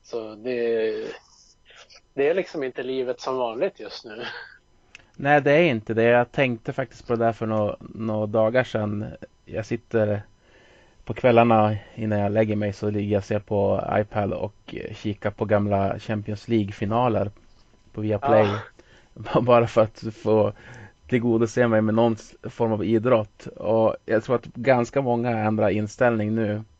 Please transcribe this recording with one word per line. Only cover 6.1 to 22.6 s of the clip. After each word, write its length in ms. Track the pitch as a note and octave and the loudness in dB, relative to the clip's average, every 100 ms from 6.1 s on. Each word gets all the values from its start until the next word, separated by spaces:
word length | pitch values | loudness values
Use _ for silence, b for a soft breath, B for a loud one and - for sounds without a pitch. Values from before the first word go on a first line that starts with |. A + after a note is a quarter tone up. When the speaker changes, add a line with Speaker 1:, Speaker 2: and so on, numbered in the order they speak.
| A#2+ B2 | 4 2
Speaker 2:
tänkte 400 | - C3 A#2 - | 0 0 -2 -6
faktiskt 340 | C3+ C3 - - | -6 -8 -12 -4
på 100 | A#2 | 0
det 80 | |
där 80 | A#2 | 0
för 140 | A2 A2+ | 0 -4
nå-, 300 | A2 G#2 - | -2 -2 -4
några 460 | - - A2+ G#2+ G#2+ | -12 -10 -6 -4 0
dagar 380 | A2+ A2 B2 | 2 2 2
sedan. 420 | A#2+ A2 G#2+ G#2 A2 - - _ | 0 -4 -4 -6 -8 -14 -20 _
Jag 220 | - E2+ G#2+ | -10 -10 -6
sitter 560 | A#2 _ A2+ G#2+ G#2 - _ b b b b b b | -8 _ 0 0 -2 -6 _ b b b b b b
på 100 | - | -10
kvällarna 600 | A#2 B2+ A#2 A#2 A2 G#2+ G#2 - | 0 4 6 6 4 4 0 -8
innan 240 | - A2 G#2 | -8 -2 0
jag 140 | G2+ | 0
lägger 240 | G#2+ A2 G#2 | 0 0 0
mig 160 | G#2 | -4
så 180 | G2+ G#2 | -4 -4
ligger 220 | G#2 G2+ | -4 -2
jag 80 | G#2 | -2
och 40 | |
ser 140 | - G#2 | -2 -6
på 460 | - G#2 G2 G2 - | -2 -2 0 0 0
iPad 400 | G2+ G#2+ G#2+ G2 | -2 -2 -4 -4
och, 420 | F#2 G2+ _ - | -4 -8 _ -16
eh, 200 | - - | -12 -12
kikar 360 | G#2+ G#2+ G2 G#2 | -8 -8 -4 -6
på 140 | - | -4
gamla 540 | G#2+ G#2 G2+ G2 G2 F#2+ | 0 2 2 0 0 -4
Champions 500 | - G#2+ G#2 G#2 - | -6 -6 -6 -10 -2
League-finaler 800 | A2+ G2+ G2+ G2+ A2+ B2 G#2 G2+ - _ _ _ _ _ | 0 0 -4 -2 0 0 0 -2 -8 _ _ _ _ _
på 80 | - | -8
Viaplay. 480 | G#2+ G#2 C#3 B2+ G#2 G#2 B B B B B - G#2+ | -4 -2 4 4 4 -2 B B B B B -16 -2
Speaker 1:
Ja. 60 | - | 0
Speaker 2:
<laughs> 0 | |
Bara 260 | A#2+ A#2+ A#2 | 4 4 6
för 160 | - | 2
att 220 | A2 - A2+ | 2 -2 -12
få 380 | - G#2+ A2 G#2 B B B G#2 B - | -6 0 2 2 B B B -20 B -2
tillgodose 600 | B2+ A#2+ A2+ A2+ - A#2+ | 0 2 2 2 2 2
mig 140 | A2 | 4
med 120 | G#2+ | 2
någon 180 | A2 A#2 | 2 2
s-, 220 | A2 - - | 0 -8 -16
form 300 | A2+ - | -16 -4